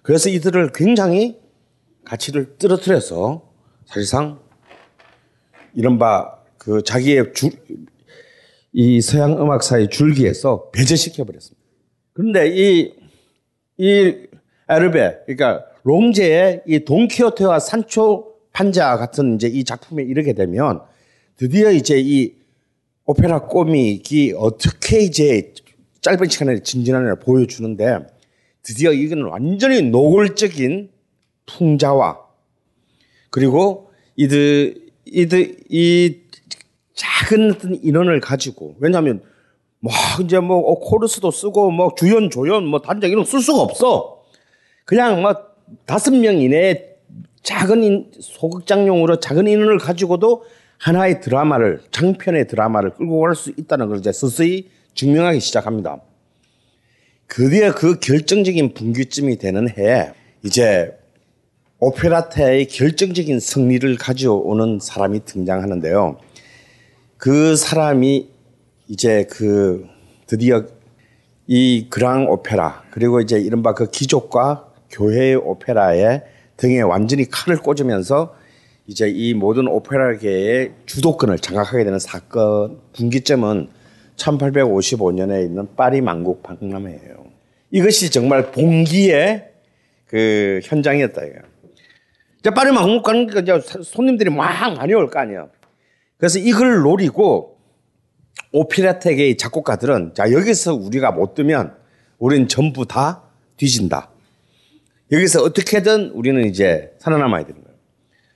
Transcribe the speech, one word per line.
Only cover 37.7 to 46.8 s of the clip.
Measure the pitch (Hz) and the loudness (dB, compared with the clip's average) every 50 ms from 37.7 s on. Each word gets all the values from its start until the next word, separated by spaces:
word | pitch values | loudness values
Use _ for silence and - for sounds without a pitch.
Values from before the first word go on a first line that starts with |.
| 185 - - | -8 -2 0
인원을 | 156 143 160 180 180 165 139 | 0 2 2 2 2 0 0
가지고, | - - 135 131 - 127 - - 80 76 76 104 | 0 -4 -6 -6 -6 -10 -12 -14 -18 -20 -10 -2
왜냐하면 | 135 165 180 170 160 139 113 95 - _ _ _ _ _ _ _ _ _ _ _ | 0 0 2 2 0 0 -2 -4 -8 _ _ _ _ _ _ _ _ _ _ _
뭐 | - 120 - - - - - 156 185 | -8 -4 -2 -2 -2 -2 -2 -4 -2
이제 | 165 180 185 | 0 0 0
뭐 | 180 175 185 175 165 - 175 175 | 2 2 0 2 2 2 0 0
코러스도 | - - 214 220 220 220 - - - 175 | 0 0 0 0 0 -2 -4 -2 -4 -4
쓰고 | - - - 208 185 208 208 190 | -4 -4 -6 -2 0 2 2 2
뭐 | 170 170 180 170 175 | 2 2 0 0 0
주연, | - 165 180 220 226 214 175 | 2 2 4 4 4 2 0
조연, | - 123 135 156 208 214 185 | -2 -4 -2 0 0 0 0
뭐 | 147 147 147 | -2 -4 -4
단장 | - - 190 208 202 175 | -4 -4 -6 -2 -2 0
이런 | 190 220 185 | 0 0 -2
거 | - | 0
쓸 | - 277 | -2 0
수가 | 240 277 311 233 | 0 2 2 2
없어. | 139 - - - 240 254 202 - - - - - _ _ _ _ _ _ _ _ _ _ _ _ _ | 0 0 0 0 2 2 2 0 -2 -6 -16 -20 _ _ _ _ _ _ _ _ _ _ _ _ _
그냥 | - 185 240 247 233 202 170 | 0 2 2 4 2 2 2
뭐 | 180 208 202 202 - _ _ _ _ _ - _ _ | 2 0 0 -2 -8 _ _ _ _ _ -20 _ _
다섯 | - 135 208 - 277 | -4 -4 -2 0 2
명 | 262 254 226 214 196 165 | 2 4 4 4 2 2
이내에 | 131 127 139 160 180 190 175 - | 2 2 4 4 2 2 0 -2